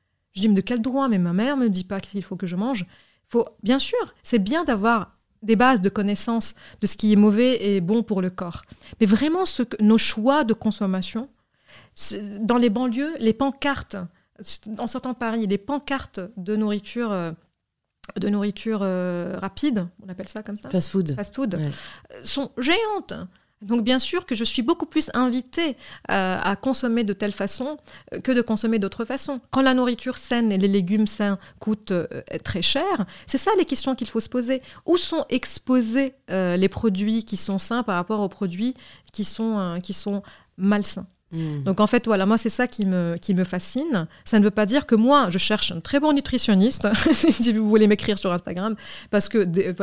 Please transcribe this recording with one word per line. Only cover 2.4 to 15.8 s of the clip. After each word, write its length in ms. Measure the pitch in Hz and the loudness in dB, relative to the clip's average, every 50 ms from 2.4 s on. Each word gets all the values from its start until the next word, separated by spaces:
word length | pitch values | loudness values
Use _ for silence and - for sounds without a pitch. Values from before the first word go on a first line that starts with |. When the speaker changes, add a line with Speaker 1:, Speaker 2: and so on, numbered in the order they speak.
| 190 | -6
Speaker 1:
je 80 | 170 175 | -6 -4
mange. » 300 | 180 214 254 269 196 175 - - _ _ _ _ _ _ _ | -2 -2 -2 -2 -4 -6 -10 -14 _ _ _ _ _ _ _
Faut, 160 | - 233 - - _ _ - | 0 0 0 0 _ _ 0
bien 160 | 196 254 277 | 2 2 2
sûr, 180 | - - - 494 392 - _ _ - | 2 0 -2 -2 -2 -4 _ _ -6
c'est 160 | - 247 220 | 0 0 2
bien 240 | 185 202 285 330 349 | 2 2 0 0 0
d'avoir 520 | 302 240 196 202 233 233 214 175 - _ _ _ _ _ _ | 0 0 2 2 2 2 2 -2 -6 _ _ _ _ _ _
des 140 | 220 208 220 | 0 2 4
bases 260 | 190 247 262 269 202 | 6 6 6 4 4
de 80 | 180 196 | 2 0
connaissances 680 | - 220 196 202 208 - - 233 233 226 - - - - - - - - | 0 0 0 0 0 -2 -2 -2 0 -2 -2 -2 -6 -8 -18 -20 -10 -4
de 60 | 214 | -2
ce 80 | 190 - | -2 -2
qui 160 | - 214 214 214 | 2 4 6 6
est 20 | |
mauvais 480 | 202 208 214 202 220 247 254 254 - 190 202 202 | 8 8 6 6 6 4 4 2 2 0 0 0
et 60 | 190 | 2
bon 220 | 170 175 226 233 226 | 2 2 0 0 0
pour 180 | 226 208 190 | 0 -2 -2
le 80 | 185 185 | -2 -2
corps. 320 | 185 - 185 170 - - - _ - _ - - - - | -4 -6 -10 -10 -10 -14 -16 _ -20 _ -20 -16 0 2
Mais 60 | 226 | 4
vraiment, 380 | 190 220 208 277 311 330 370 381 | 4 6 4 4 2 2 2 0
ce 180 | 359 - - 233 | 0 0 -2 -4
que, 180 | - - - | -4 0 2
nos 160 | 214 208 226 | 6 6 6
choix 460 | 220 - - - 220 208 262 277 302 294 | 6 4 2 0 2 2 4 4 4 4
de 100 | 220 214 | 2 0
consommation, 760 | - - 214 - - 208 190 185 185 180 - - 226 262 - _ _ _ _ _ _ _ _ - - - _ _ | 0 0 -4 -2 0 -2 -2 -2 -2 -4 -6 -6 -8 -10 -10 _ _ _ _ _ _ _ _ -20 -20 -20 _ _
c'est, 500 | - - - 214 202 208 202 208 202 226 | -6 -4 -4 -4 -6 -10 -10 -8 -6 0
dans 120 | 202 240 | 0 2
les 120 | 247 240 233 | 4 4 4
banlieues, 440 | 196 240 254 247 220 262 285 311 330 - | 2 2 0 0 0 -2 -4 -4 -2 0
les 140 | 233 220 220 | 2 2 2
pancartes, 600 | - 269 277 269 - - 285 269 - - - - - 180 - _ _ _ _ _ - 208 - - - - 214 214 | 2 0 -2 -2 -2 -2 -2 -2 -2 -6 -10 -10 -10 -10 -12 _ _ _ _ _ -16 -10 -10 -10 -10 -10 -12 -8
en 100 | - 240 | -6 -6
sortant 240 | 226 - 254 - 254 240 | -6 -6 -6 -6 -6 -6
de 40 | |
Paris, 300 | - 240 226 220 233 220 | -4 -4 -4 -2 -2 0
les 100 | 185 202 | 0 -2
pancartes 640 | 196 - - 285 277 | -2 -2 -4 -6 -6